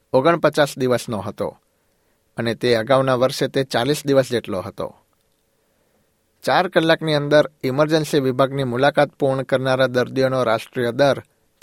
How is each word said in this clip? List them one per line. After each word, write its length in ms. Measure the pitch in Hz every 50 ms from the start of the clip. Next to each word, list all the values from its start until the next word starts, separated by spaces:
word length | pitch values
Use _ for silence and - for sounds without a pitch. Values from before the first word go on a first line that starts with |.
| _ _ -
ઓગણપચાસ 640 | 131 131 160 170 170 - 156 143 - 147 139 - 143
દિવસનો 420 | 131 127 120 117 - - 120 101
હતો 360 | 92 107 95 - 104 78 - - _ _ _ _ _ _ _ _ _ _ _ _ _ _ _ -
અને 180 | 117 117 110
તે 200 | - - 120 120
અગાઉના 400 | 113 110 110 135 131 135 135 131
વર્ષે 320 | 123 127 131 143 - 147 131
તે 160 | - 139 135
ચાલીસ 380 | - - 117 120 135 151 147 -
દિવસ 260 | 143 139 135 131 -
જેટલો 300 | 123 117 - - 101 92
હતો. 340 | 90 98 87 - 85 - - _ _ _ _ _ _ _ _ _ _ _ _ _ _ _ _ _ _ _ _ _ _ _ _ _ _ _ _ _ -
ચાર 240 | - 131 156 180 190
કલાકની 460 | - 180 160 160 165 160 160 160 151
અંદર 380 | 147 143 143 151 151 143 - - _ -
ઇમરજન્સી 560 | 131 127 139 156 151 156 160 151 147 - 151
વિભાગની 440 | 135 131 127 127 135 131 139 139 135
મુલાકાત 460 | 127 117 123 135 147 139 - 147 143
પૂર્ણ 320 | - - 147 135 131 135
કરનારા 460 | 135 - - 131 131 131 131 131 135 127
દર્દીઓનો 560 | 123 123 123 110 123 131 131 131 131 131 127
રાષ્ટ્રીય 480 | 113 110 113 - - - 135 123 120
દર 320 | 117 123 139 139 123 117 107 _ _ _ _ _ _ _